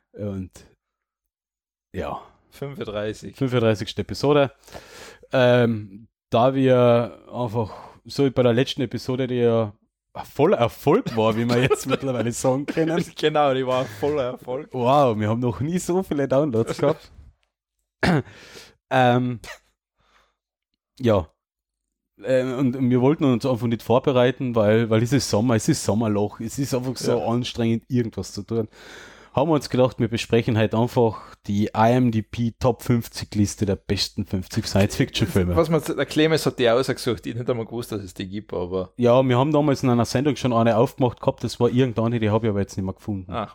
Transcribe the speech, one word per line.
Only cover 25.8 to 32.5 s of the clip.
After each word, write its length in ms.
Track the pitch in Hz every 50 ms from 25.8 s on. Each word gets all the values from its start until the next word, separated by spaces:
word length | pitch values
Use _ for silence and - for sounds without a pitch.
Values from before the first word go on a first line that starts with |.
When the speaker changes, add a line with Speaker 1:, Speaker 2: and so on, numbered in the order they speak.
| -
Speaker 1:
Sommerloch, 540 | - 101 107 120 110 104 101 104 104 - -
es 220 | 113 110 - 135
ist 140 | 139 123 135
einfach 220 | 127 123 131 123
so 220 | - - - 127 117
Speaker 2:
Ja. 80 | -
Speaker 1:
anstrengend, 560 | - 123 123 120 - - - 117 113 113 113 - _
irgendwas 440 | 131 123 120 110 - - 92 - -
zu 120 | - 98
tun. 240 | - 113 117 - - - - - - - - - - - - - - _
Haben 160 | - 139 170
wir 40 | 160
uns 160 | 143 - -
gedacht, 300 | - 127 127 127 - -
wir 80 | 120 110
besprechen 500 | 117 113 - - - 117 117 - 117 110
heute 180 | 110 104 -
einfach 600 | 110 120 120 - 131 117 113 101 - - - - _ _
die 200 | - 101 101 104
I 260 | - - 101 110 117 120
M 180 | 127 131 120
D 120 | 110 110 104
B 280 | - - - 120 117